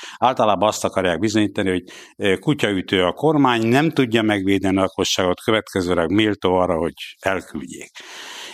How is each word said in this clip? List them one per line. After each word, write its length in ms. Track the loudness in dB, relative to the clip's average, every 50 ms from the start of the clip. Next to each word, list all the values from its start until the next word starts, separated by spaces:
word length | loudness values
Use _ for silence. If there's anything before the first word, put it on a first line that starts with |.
| -20 -20 -6
általában 520 | 0 0 0 2 2 2 2 2 2 2 0
azt 160 | 0 0 -4
akarják 340 | -2 -2 0 0 0 0 0
bizonyítani, 520 | -2 0 0 0 0 0 -2 -2 -2 -2
hogy, 120 | -2 -2 -4 -8 -16 -20 -20 -20 -12
ö, 220 | -4 0 0 0 0
kutyaütő 640 | 0 -2 -2 0 0 0 0 -2 -2 0 0 2 2
a 100 | 2 0
kormány, 540 | 0 0 0 2 4 4 4 4 4 2
nem 240 | 2 2 2 2 2
tudja 320 | 2 0 0 2 2 0 2
megvédeni 540 | 2 0 0 2 2 0 2 2 2 2
a 40 | 2
lakosságot, 600 | 2 0 0 -2 -2 0 0 0 0 0 0 0
következőleg 720 | 0 0 0 0 -2 -4 -4 -4 -2 0 0 0 0 2
méltó 440 | 2 2 2 0 0 -2 -2 0 2
arra, 240 | 2 2 0 0 -2
hogy 160 | -2 -4 -6 -8 -14 -18 -18 -8
elküldjék. 680 | -4 -4 -4 -4 -6 -8 -12 -12 -12 -12 -14 -16 -18 -18 _ -20 -20 -18 -18 -18 -16 -16 -16 -16 -16 -18